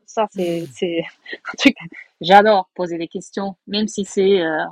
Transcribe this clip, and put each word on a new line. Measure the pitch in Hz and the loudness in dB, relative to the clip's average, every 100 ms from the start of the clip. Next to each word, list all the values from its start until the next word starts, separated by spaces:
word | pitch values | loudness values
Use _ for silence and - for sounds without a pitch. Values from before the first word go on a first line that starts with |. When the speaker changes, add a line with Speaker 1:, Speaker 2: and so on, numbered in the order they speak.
| _ | _
Speaker 1:
Ça, | - 208 | -4 -4
c'est, | 196 175 170 | -2 -4 -4
Speaker 2:
Mm. | 165 | -8
Speaker 1:
c'est | 120 180 165 165 - - | -6 -4 -4 -6 -12 -18
<laughs> | - - | -14 -12
un | - | 0
truc. | - - 170 - - _ | 2 2 -4 -18 -20 _
J'adore | 170 202 214 196 185 | 4 4 6 4 0
poser | - 180 165 | -6 -6 -6
des | 165 | -8
questions, | 190 - - 196 190 - | -10 -10 -8 -8 -10 -8
même | 202 214 | -4 -4
si | 208 196 | -4 -4
c'est, | 208 190 202 | 0 4 4
euh, | 160 160 170 | 2 -2 -4